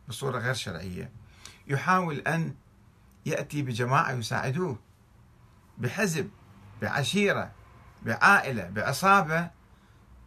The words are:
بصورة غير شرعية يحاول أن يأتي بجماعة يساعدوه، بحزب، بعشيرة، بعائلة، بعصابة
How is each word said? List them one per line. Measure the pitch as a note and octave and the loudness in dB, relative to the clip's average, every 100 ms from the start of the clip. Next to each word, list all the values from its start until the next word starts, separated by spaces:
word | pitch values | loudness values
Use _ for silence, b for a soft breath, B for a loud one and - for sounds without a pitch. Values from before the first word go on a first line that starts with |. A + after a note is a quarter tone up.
| - | -14
بصورة | A2 C#3 B2 | -8 -4 -2
غير | A#2+ | -2
شرعية | C3 - E2 F#2+ F2+ F2 - B B B B - | -2 -4 -8 -8 -10 -12 -14 B B B B -4
يحاول | C#3 C#3 F#3 E3+ D3 | -2 2 2 2 -2
أن | - E3 D3+ - - - - - - - - | -2 0 -2 -6 -16 -20 -20 -20 -20 -12 -4
يأتي | C#3+ C#3 D3 | -4 -4 -4
بجماعة | B2+ A2+ B2 C3+ - | -2 -2 2 2 2
يساعدوه، | B2+ G#2+ A#2 A#2 C3+ F3 A#2 - - - - - - - - - - | -2 -4 -2 -2 -2 -2 -4 -12 -20 -20 -20 -20 -20 -20 -20 -20 -6
بحزب، | - - G3+ D#3+ G#2 - - - - - | -4 0 0 0 -4 -10 -20 -20 -20 -8
بعشيرة، | G#2 - C3+ G3 G3+ C3 F2 - - - - - | -4 -2 0 2 2 2 -4 -12 -20 -20 -20 -10
بعائلة، | A2+ A2 F#3+ G3 - A#2 F2 | -6 4 6 6 4 -4 -4
بعصابة | G#2 A#2 C3 F#3+ G3 D#3 D#3+ E3+ - - b b b b - | -4 -2 2 6 6 4 -2 -4 -10 -20 b b b b -20